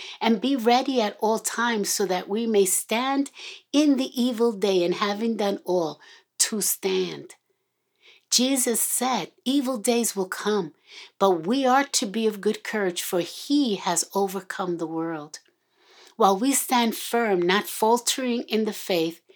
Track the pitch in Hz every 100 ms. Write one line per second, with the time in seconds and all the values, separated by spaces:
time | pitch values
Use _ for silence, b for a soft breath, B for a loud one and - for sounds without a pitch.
0 | B B 226 220 254 277 220 247 269 254
1 | 208 - 214 220 220 - 240 226 190 -
2 | 190 180 - 208 233 208 190 - - 220
3 | 262 277 277 B B B B 277 302 254
4 | 262 254 247 220 233 202 202 185 175 175
5 | 202 202 233 220 202 202 - 180 160 147
6 | B B B - - 214 - - 190 190
7 | 180 147 143 - _ _ _ _ _ b
8 | b b b - 254 269 240 214 - -
9 | 247 233 156 _ - 285 254 247 196 233
10 | 220 196 185 - 202 208 160 - B B
11 | B - 196 175 160 269 254 262 277 -
12 | 220 202 220 202 190 214 - 220 190 180
13 | - 180 170 - - 285 254 190 196 175
14 | - 196 196 190 - - 180 170 160 160
15 | 165 160 151 - _ _ b b b b
16 | b - 202 190 262 254 - 247 233 -
17 | - 233 226 185 175 196 208 - 220 233
18 | 233 - 254 233 - 220 214 202 - 180
19 | 165 - _